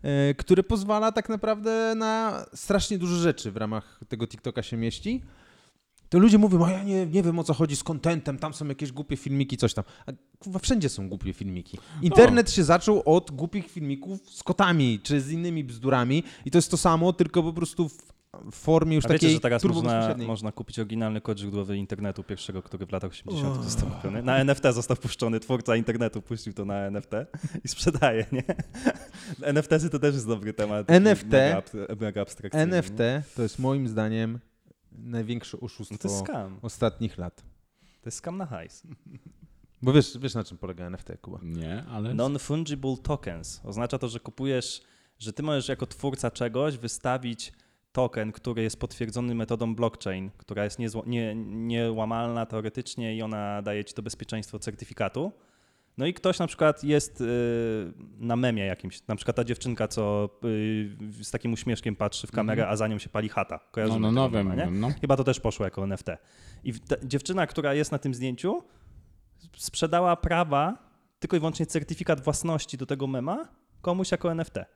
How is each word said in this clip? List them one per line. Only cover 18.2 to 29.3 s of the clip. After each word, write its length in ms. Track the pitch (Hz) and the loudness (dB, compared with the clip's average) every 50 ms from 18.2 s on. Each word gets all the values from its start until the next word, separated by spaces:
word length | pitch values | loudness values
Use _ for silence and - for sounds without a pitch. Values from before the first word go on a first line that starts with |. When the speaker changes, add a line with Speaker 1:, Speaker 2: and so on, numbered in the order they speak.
| _ _ - - - 104 | _ _ -20 -18 -18 -16
Speaker 1:
w 20 | - | -18
formie 420 | - - 151 160 165 160 160 156 | -6 2 4 6 6 6 6 2
już 80 | 151 - | 2 4
Speaker 3:
A 40 | - | 4
wiecie, 100 | 151 151 | 4 6
Speaker 1:
takiej 160 | 165 160 156 | 8 6 6
Speaker 3:
że 60 | 156 | 6
teraz 220 | - 123 120 117 | 4 2 2 4
Speaker 1:
turbo 120 | - 120 113 | 4 4 2
Speaker 3:
można, 160 | 113 113 120 | 4 2 2
Speaker 1:
bezpośredniej. 360 | 117 113 113 110 110 123 117 110 | 2 2 2 0 0 -2 -2 -4
Speaker 3:
można 240 | 113 104 107 107 | -4 -4 -4 -8
kupić 260 | - - 107 - - - | -8 -8 -12 -10 -6 -6
oryginalny 420 | 113 101 113 113 113 110 110 107 | -6 -4 -2 -2 -2 -2 -2 -4
kod 180 | - - 107 98 | -4 -4 -4 -4
źródłowy 380 | 101 101 98 101 98 95 101 | -4 -4 -4 -4 -2 -2 -2
internetu 460 | 101 98 - 104 98 104 101 92 - 95 | -4 -4 -4 -6 -4 -4 -6 -6 -6 -8
pierwszego, 380 | - 101 - - - 95 95 | -10 -10 -10 -8 -8 -8 -10
który 240 | - - - 90 92 | -8 -10 -10 -10 -8
w 60 | 85 | -6
latach 180 | 98 92 95 92 | -6 -6 -6 -6
osiemdziesiątych 500 | - - - - 196 156 139 139 135 127 | -10 -12 -10 -8 -6 -4 -2 -2 -2 -4
Speaker 1:
O. 40 | 120 | -4
Speaker 3:
został 260 | 117 113 113 - - | -2 -2 -2 -2 -2
kupiony? 320 | - - - 98 98 113 | -4 -6 -6 -4 -4 -2
Na 140 | 120 127 131 135 | 0 2 4 4
N 120 | 135 139 | 6 4
F 100 | 139 - | 2 4
T 120 | - 139 | 4 4
został 240 | 120 117 120 - 127 | 4 4 2 0 0
wpuszczony, 440 | - - 120 - - 127 113 113 110 | 0 0 -8 -4 -2 0 0 0 0
twórca 360 | - - 131 120 107 - 113 | 0 0 -2 -2 2 2 2
internetu 460 | 113 113 120 110 117 120 110 - 107 | 2 4 0 0 0 0 -2 -2 -6
puścił 300 | - - 120 110 - 110 | -8 -8 -8 -8 -8 -10
to 120 | 98 - 101 | -8 -6 -6
na 100 | 98 101 101 98 | -4 -4 -4 -4
N 100 | 98 101 | -4 -4
F 100 | 104 95 | -6 -6
T 200 | _ - 110 143 - - 147 - 151 - 165 - | _ -6 -6 -6 -8 -12 -8 -8 -8 -8 -8 -8
i 40 | - | -8
sprzedaje, 580 | - - - 175 175 - 156 131 113 110 110 - | -8 0 0 0 2 4 2 2 2 2 -2 -2
nie? 120 | - 127 - - 170 - - - - 240 262 - - - | -4 -4 -2 -4 -6 -6 -6 -10 -12 -2 -2 -2 -2 -2
<laughs> 440 | - - - - - 220 | -12 -18 -18 -18 -14 -12